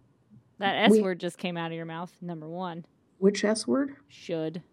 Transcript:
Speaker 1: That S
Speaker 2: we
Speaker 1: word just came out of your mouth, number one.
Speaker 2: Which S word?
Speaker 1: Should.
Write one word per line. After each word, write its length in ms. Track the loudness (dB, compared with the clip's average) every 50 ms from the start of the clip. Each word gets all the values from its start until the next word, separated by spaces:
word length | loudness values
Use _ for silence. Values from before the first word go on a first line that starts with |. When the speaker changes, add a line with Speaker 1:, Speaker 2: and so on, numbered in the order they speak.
| _ _ _ _ _ _ -20 -20 _ _ _ -2
Speaker 1:
That 160 | -2 0 2 6 6
S 40 | 8
Speaker 2:
we 120 | 8 6
Speaker 1:
word 180 | 4 2 -2 -4
just 180 | -4 -8 -6 -6
came 180 | -6 -6 -4
out 140 | -4 -6 -6
of 60 | -6
your 80 | -8 -8
mouth, 260 | -8 -8 -10 -10 -12 _ -14
number 280 | -10 -10 -10 -10 -10 -10
one. 360 | -8 -8 -8 -8 -8 -10 -14 _ _ _ _ _ _ 2
Speaker 2:
Which 260 | 4 4 4 4 0
S 220 | 0 0 0 0
word? 300 | 0 2 2 0 -2 -6 -14 _ _
Speaker 1:
Should. 540 | -20 -18 -8 -6 -4 -4 -4 -4 -6 -8 -14 _